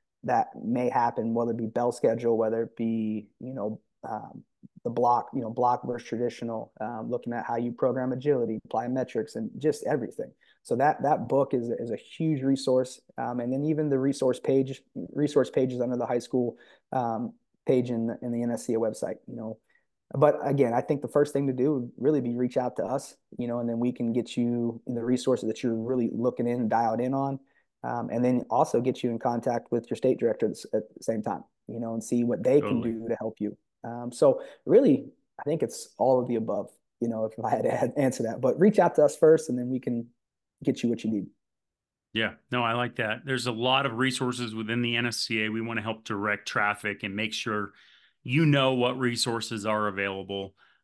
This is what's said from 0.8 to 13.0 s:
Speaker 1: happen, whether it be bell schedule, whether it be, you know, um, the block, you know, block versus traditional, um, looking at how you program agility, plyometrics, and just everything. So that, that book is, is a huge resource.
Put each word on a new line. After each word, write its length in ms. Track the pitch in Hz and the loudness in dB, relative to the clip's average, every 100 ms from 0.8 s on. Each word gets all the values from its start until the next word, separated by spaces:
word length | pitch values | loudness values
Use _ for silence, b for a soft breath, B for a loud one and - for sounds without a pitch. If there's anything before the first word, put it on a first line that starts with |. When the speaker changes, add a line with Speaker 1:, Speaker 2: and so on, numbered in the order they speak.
| 123 | 0
Speaker 1:
happen, 460 | 123 120 117 113 113 | 2 0 0 -2 0
whether 160 | 117 | 0
it 60 | 117 | -2
be 100 | 110 | -2
bell 240 | 117 123 | 0 0
schedule, 460 | 120 120 117 117 113 | 2 2 2 2 2
whether 240 | 113 113 | 2 0
it 120 | 113 - | -4 -4
be, 520 | 113 113 110 107 104 - | -2 -2 -2 -4 -8 -14
you 140 | 127 | -12
know, 260 | 131 104 110 _ _ 113 | -8 -6 -8 _ _ -10
um, 340 | 110 - - - _ - - | -10 -10 -18 -20 _ -20 -10
the 60 | 120 | -6
block, 400 | 117 120 120 - 135 | 2 4 4 2 -6
you 60 | |
know, 100 | 113 | -6
block 340 | 113 123 123 127 | 0 2 2 -2
versus 220 | 120 - | -6 -6
traditional, 640 | 113 120 117 117 113 117 - | -4 -4 -4 -8 -8 -10 -10
um, 260 | 110 117 117 | -8 -6 -6
looking 240 | 120 - | -6 -4
at 120 | 120 - | -6 -4
how 120 | 117 | -2
you 140 | 120 | -2
program 420 | 120 131 123 127 | 0 0 0 -2
agility, 460 | 127 139 135 113 110 - | -2 0 2 0 -4 -4
plyometrics, 680 | 110 123 127 123 113 107 113 | -4 -2 -2 -2 -4 -4 -6
and 160 | 110 - | -8 -2
just 260 | 147 - - | -2 0 -2
everything. 460 | 147 - - - _ b b | -2 -4 -8 -10 _ b b
So 120 | - 120 | -4 2
that, 260 | 143 - | 2 2
that 240 | 139 151 117 | 2 0 2
book 260 | 139 135 | 2 2
is, 160 | 127 120 | 0 -2
is 220 | 113 117 | -4 -4
a 60 | 107 | -8
huge 440 | - - 160 147 | -10 -4 -2 0
resource. 580 | 135 135 135 127 127 - | 0 0 2 2 0 -6